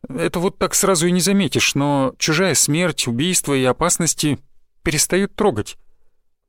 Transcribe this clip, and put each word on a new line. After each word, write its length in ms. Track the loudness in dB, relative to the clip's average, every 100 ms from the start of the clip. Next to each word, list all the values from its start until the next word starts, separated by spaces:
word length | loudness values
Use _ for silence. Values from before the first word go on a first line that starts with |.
| -10
Это 320 | -4 -4 -2
вот 180 | -4 -2
так 160 | -2
сразу 320 | 0 2 2 2
и 60 |
не 80 | 2
заметишь, 540 | 2 2 2 0 0
но 400 | 0 0 0 0 -2
чужая 360 | -2 0 2
смерть, 520 | 2 2 0 0 -2 -4
убийство 480 | -2 0 -2 0
и 100 | 0
опасности 720 | 2 0 0 0 -2 0 -2 -2 -6 -20 _ _
перестают 520 | -4 -2 0 0 -2
трогать. 420 | 0 0 0 -6 -10 -20 -20 -20 _ _ _